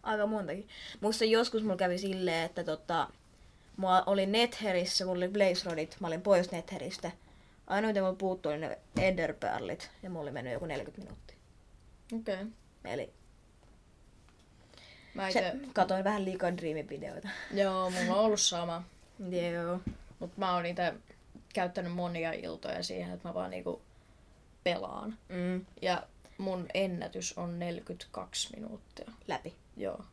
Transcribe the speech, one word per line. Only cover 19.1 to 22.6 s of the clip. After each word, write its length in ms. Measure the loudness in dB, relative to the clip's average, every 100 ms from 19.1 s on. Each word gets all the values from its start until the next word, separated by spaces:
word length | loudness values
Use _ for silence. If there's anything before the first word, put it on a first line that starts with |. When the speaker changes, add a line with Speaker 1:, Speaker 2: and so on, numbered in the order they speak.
| -10 -2
Speaker 1:
Joo. 500 | 0 0 0 -2 -2 -4 -8 -16 -12
Speaker 2:
Mut 180 | -10 -2
mä 160 | 0 2
oon 100 | 0
ite 280 | 0 0 0 -16 -20 -20 -20 -6
käyttänyt 400 | -2 0 -2 -4
monia 400 | -2 -2 -2 -2
iltoja 500 | -4 -6 -8